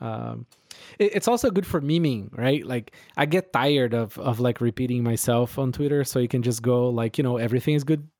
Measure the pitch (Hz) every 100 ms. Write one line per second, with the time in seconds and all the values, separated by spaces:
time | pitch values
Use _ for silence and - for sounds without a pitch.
0 | 117 117 117 117 120 _ _ - - -
1 | 208 202 - 240 262 190 185 170 139 165
2 | 160 117 95 - 123 143 - 123 110 -
3 | - - 147 185 180 120 139 143 123 117
4 | 107 - - 113 123 113 120 110 127 123
5 | 117 113 - 120 120 - 131 123 147 143
6 | 135 131 123 127 120 113 117 123 123 117
7 | 113 - 131 123 113 123 151 151 139 156
8 | 147